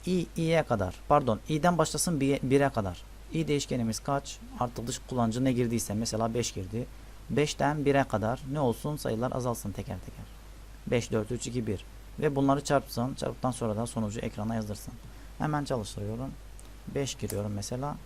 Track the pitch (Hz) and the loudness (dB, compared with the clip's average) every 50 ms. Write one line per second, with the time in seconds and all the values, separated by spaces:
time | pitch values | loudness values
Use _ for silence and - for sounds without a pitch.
0 | - 180 185 180 165 - - - 165 160 165 160 151 - 123 104 98 90 - - | 0 2 2 2 0 0 -2 -2 2 4 4 4 4 4 2 2 2 -2 -2 -8
1 | - - 147 147 139 123 110 101 - - 151 151 143 175 175 165 160 - - 151 | 2 4 4 6 6 4 0 0 0 -2 -2 4 4 4 6 6 2 2 2 0
2 | - 180 170 139 139 135 139 - - 131 131 139 139 135 - 117 101 95 87 - | 0 0 2 2 4 4 2 2 4 4 6 6 6 6 2 2 0 0 -2 -6
3 | - - - - - - - 165 160 147 147 143 135 - 131 123 117 113 110 - | -10 -14 -16 -16 -14 -4 -2 -2 2 2 2 0 2 0 0 0 0 0 0 -2
4 | - - 139 139 139 - - - - - - 214 123 120 - - 113 123 127 - | 0 0 0 0 -2 -4 -12 -12 -12 -12 -2 -2 -2 -2 -2 -4 -4 -4 -4 -6
5 | - - 131 123 117 113 110 123 131 135 127 120 123 117 117 113 110 - 101 107 | -6 -2 2 4 4 4 4 4 4 4 4 4 2 2 2 0 0 0 0 0
6 | 117 - - 107 113 113 113 120 113 - - - 95 92 101 113 131 - - - | 0 0 0 2 0 2 2 0 0 0 -2 -4 -6 -4 -4 -4 -4 -6 -8 -16
7 | - - - - - - 101 123 147 151 - - 135 139 151 156 139 143 135 139 | -16 -16 -16 -16 -6 -2 2 2 2 2 2 2 2 2 4 4 4 6 6 6
8 | 131 - - 107 107 107 123 - - 131 139 156 143 123 113 - - 151 151 147 | 6 4 2 2 2 2 0 -2 -4 -4 -2 2 2 2 2 2 -2 -4 -4 -2
9 | - 131 113 110 120 127 - 131 123 123 117 - - 104 95 - 98 - 104 90 | -2 -2 0 0 0 0 0 0 0 0 -2 -2 -4 -6 -6 -6 -6 -6 -6 -8
10 | - - - - - - - - - - - - - - - - - - 123 120 | -8 -10 -12 -12 -14 -14 -16 -18 -18 -18 -16 -16 -16 -16 -16 -12 -2 2 2 2
11 | 113 - 117 110 107 - 123 117 - - 117 127 113 110 101 92 - - - - | 2 2 0 0 0 0 -4 -4 -4 -2 -2 -2 0 0 -2 -2 -4 -10 -16 -16
12 | - - - - 139 151 143 139 139 139 139 143 143 - 147 139 131 - - - | -16 -14 -6 0 0 2 4 4 4 4 4 4 4 4 2 2 2 0 -2 -2
13 | 117 131 143 - - 131 120 - - 131 123 - 127 113 104 107 117 117 - 120 | -2 -2 -2 -2 -4 -4 -2 -2 -2 -2 -2 0 0 0 0 0 -2 -2 -2 -2
14 | 110 104 101 117 - 113 - - 104 110 117 113 107 104 104 - - - - - | -2 -2 -2 -4 -4 -4 -4 -4 -2 -2 -2 -2 -2 -4 -6 -8 -8 -12 -12 -12
15 | - - - - - - - - 143 147 151 147 143 139 139 120 104 - - 110 | -14 -14 -16 -14 -14 -14 -6 -2 0 0 2 0 0 0 0 -2 -2 -4 -6 -6
16 | 104 101 110 117 131 139 147 - - - - - - - - - - - - 139 | -4 -4 -4 -4 -4 -6 -8 -10 -14 -16 -14 -14 -14 -14 -14 -14 -12 -6 -2 -2
17 | 139 123 - - - 104 - 101 104 107 104 101 98 - 120 123 135 143 - - | -2 -2 -4 -4 -4 -2 -2 -2 -2 -2 -2 -4 -4 -4 -4 -4 -4 -4 -6 -8
18 | - | -10